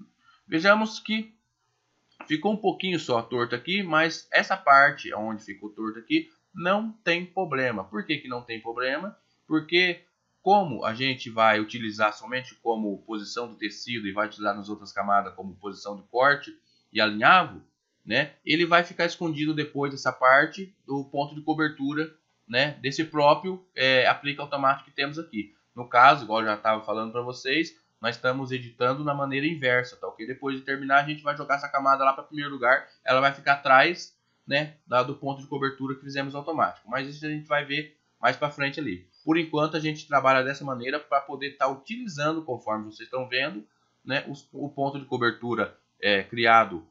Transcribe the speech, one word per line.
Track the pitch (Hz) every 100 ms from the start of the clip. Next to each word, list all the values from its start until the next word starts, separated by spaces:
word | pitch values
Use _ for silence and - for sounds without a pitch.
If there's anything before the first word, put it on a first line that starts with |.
| - _ _ _ -
Vejamos | 160 190 214 220 -
que | - 220 220 _ _ _ _ _ _ _ _ - -
ficou | 156 202
um | 214
pouquinho | 190 - 185 170
só | - 120
torto | 117 123 117 123
aqui, | 143 196
mas | 185 156 165 160 -
essa | 147 - 190
parte | - 139 143 143 -
onde | 101 110 107
ficou | - 95 104
torto | 107 110 113
aqui | 113 160 160 _ _
não | 170 175 202 226
tem | 220 - 170 180
problema. | 190 185 135 127 107
Por | 92 208 190
que | 147
que | 131
não | 123
tem | 120 113
problema? | 113 120 127 143 190 214 _ _ -
Porque | 156 156 175 180 170 _ _ _ _
como | 185 208 180 113 -
a |
gente | 113 135 123 123
vai | 113 110 107
utilizar | 107 - 113 107 107
somente | - 113 127 127 -
como | 120 113 104 98
posição | - 107 101 - 120
do | 107
tecido | 104 - 120 117 101
e |
vai | 98 107
utilizar | 104 104 104
nas | 101
outras | 104 101
camadas | 101 101 101 98
como | - 98 90
posição | 104 95 101 101
de |
corte | - 120 139 139 - - _ _ _
e | 104
alinhavo, | 107 104 131 185 156 95 - _ _ _ -
né, | 117 147 - -
ele | 156 170
vai | 175
ficar | 175 180 170
escondido | - 170 147 151
depois | 151 147 143 139
dessa | 135 135
parte | - 127 135 156 190 190 _ -
do | 139 135
ponto | 143 147
de | 147
cobertura, | 160 151 156 147 139 147 160 - _ _ -
né, | 120 147 139
desse | 127 143 156
próprio, | 151 147 151 185 185 _
é, | - 131 131 120
aplique | 127 139 143
automático | 143 143 135 139 -
que | -
temos | 143 151
aqui. | 170 107 98 _ _
No | 117 123
caso, | 123 131 151 107
igual | 110
eu | 110
já | 104
tava | 110 107
falando | 107 107 110
pra | 117
vocês, | 123 123 131 147 160 - _ _
nós | 147 131
estamos | 127 131 131
editando | 127 120 - 123 139 147
na |
maneira | 143 139 135 151
inversa, | 160 131 123 123 -
tá | 92
ok? | - 113
Depois | 131 139 131
de | 131
terminar, | 139 135 139
a | 147
gente | 151
vai | 147 147
jogar | 143 139
essa | 143
camada | 139 135 135
lá | 135
pra | 135 -
primeiro | 151 143
lugar, | 139 120 139 - _ -
ela | 127
vai | 139
ficar | 139 -
atrás, | 139 143 131 151 180 - _ _ _ -
né, | 139 151 - -
da, | 123
do | 131 135
ponto | 135 135
de | 139
cobertura | 139 135 135 135 135
que |
fizemos | 143 139 139 143
automático. | 151 156 98 - 101
Mas | 127 139
isso | 147 151
a |
gente | 151 151
vai | 147
ver | 143 143 156 _ _ _
mais | 120 131
pra | 147
frente | 147 139 139
ali. | 135 90 - _
Por | 147 160
enquanto, | 160 151 156 160
a |
gente | 156 151 -
trabalha | 143 131 131
dessa | 127 139 139
maneira | 123 123 151
pra | - 139
poder | 139 135 139
tá | - 135
utilizando, | 135 - 233 240 143 147 160
conforme | 156 117 - 107
vocês | 107 104 113
estão | 131 127
vendo, | 127 139 104 107 _ _ _
né, | 127 139 -
os, | 139 -
o | 135 143
ponto | 139 139 139
de | 135
cobertura, | 127 120 113 120 110 101 - _ _
é, | 101 101
criado | 95 117 117 113 107 110 -